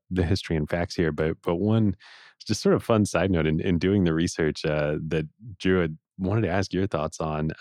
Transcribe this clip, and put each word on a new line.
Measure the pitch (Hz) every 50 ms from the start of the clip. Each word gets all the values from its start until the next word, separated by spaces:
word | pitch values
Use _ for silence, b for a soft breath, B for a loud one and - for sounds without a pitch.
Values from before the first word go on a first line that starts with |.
| _ -
the | 92 92 87
history | 80 - - - - 85
and | 78 76 -
facts | 90 85 85 - -
here. | - 85 78
But, | 76 78 80 80 80 - -
but | 90 85
one | 85 98 107 110 113 110 101 90 B B B B B B B B B -
just | - 131 -
sort | - 196 180
of | 113 -
fun | - 113 107 101
side | - - 82 90 98
note | 92 82 78
in, | 78 78 80
in | - 98 87
doing | 80 87 92 101 101 90
the | 82 80
research, | 80 85 85 - - 82 76 73 - -
uh, | 80 76 76 73 73 76 78 80
that | 78 82 78 76 76 _ _ 113 120 95
Drew | - - 92 92 90
had | 85 80 78 - _ _ -
wanted | - 95 92 104 117
to | 107 -
ask | 90 98 92 -
your | - 90 98
thoughts | 95 - 78 76 78 - -
on, | 82 78 78 76 78 78 - -